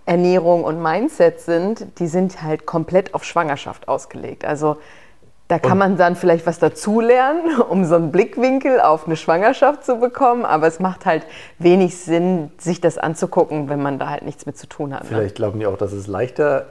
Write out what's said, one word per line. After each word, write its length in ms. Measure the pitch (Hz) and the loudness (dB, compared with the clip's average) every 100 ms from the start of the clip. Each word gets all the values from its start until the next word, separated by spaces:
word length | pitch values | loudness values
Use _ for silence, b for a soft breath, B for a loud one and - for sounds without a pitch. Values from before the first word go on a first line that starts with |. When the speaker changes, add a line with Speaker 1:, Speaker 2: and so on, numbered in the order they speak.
| - | -2
Speaker 1:
Ernährung 580 | 180 180 180 170 175 | 2 4 4 4 2
und 180 | 156 160 | 0 -2
Mindset 580 | 165 175 277 - 170 165 | -2 -2 -2 2 2 2
sind, 460 | - 170 190 226 196 - | -2 -2 -2 -6 -10 -6
die 80 | 175 | -2
sind 340 | 180 185 - | 0 -2 -4
halt 240 | 160 156 - | -6 -6 -4
komplett 480 | 165 160 180 - | -4 0 0 0
auf 100 | 151 | -6
Schwangerschaft 640 | - 170 160 139 - 107 - | -4 -2 -2 -4 -8 -14 -6
ausgelegt. 560 | 135 - - - - - | -6 -6 -14 -14 -10 -6
Also 320 | 147 151 151 B B B B - _ - | -2 -2 -4 B B B B -20 _ -4
da 120 | 170 | 0
kann 140 | 131 | 2
Speaker 2:
Und 40 | 185 | 2
Speaker 1:
man 180 | 196 180 | 2 4
dann 180 | 175 180 | 2 4
vielleicht 300 | 180 165 - | 2 2 0
was 120 | - | 0
dazulernen, 1000 | 240 233 - 220 233 254 262 320 330 269 | 0 0 -2 0 4 4 4 0 0 0
<laughs> 80 | 226 | 2
um 160 | 180 175 | 2 2
so 100 | 170 | 2
einen 160 | 165 | 2
Blickwinkel 680 | - 233 - 254 269 269 254 | 0 0 0 0 2 2 4
auf 240 | - 156 - | 4 2 -2
eine 100 | 160 | -4
Schwangerschaft 720 | - 170 214 269 277 294 - | 0 2 2 4 2 2 -2
zu 120 | 240 | 0
bekommen, 460 | 247 247 262 240 - | -2 2 2 2 0
aber 220 | 156 160 | 2 2
es 120 | - | 0
macht 260 | 185 180 190 | -4 -2 -2
halt 200 | 160 - B B - | -2 -4 B B 0
wenig 380 | 175 185 180 - | 4 6 4 -2
Sinn, 540 | - 170 180 180 147 - | -2 0 2 0 -4 -8
sich 240 | 165 175 | -6 0
das 160 | 170 - | 0 0
anzugucken, 720 | 156 160 180 185 165 156 139 | -4 -4 -2 0 0 -2 -4
wenn 120 | 143 | -4
man 180 | 143 135 | -4 -4
da 100 | 139 | -6
halt 140 | 147 | -8
nichts 220 | - - - | -10 -12 -14
mit 120 | - | -16
zu 100 | - | -18
tun 260 | - 147 | -10 -10
hat, 100 | 135 | -10
ne? 60 | - | -6
Speaker 2:
Vielleicht 260 | 110 104 101 | -4 -4 -4
glauben 240 | 107 107 | -6 -2
die 60 | 107 | -4
auch, 100 | 95 | -4
dass 160 | 101 | -6
es 140 | 101 98 | -6 -8
leichter 580 | 95 127 - 147 135 - | -6 -6 -2 0 0 -4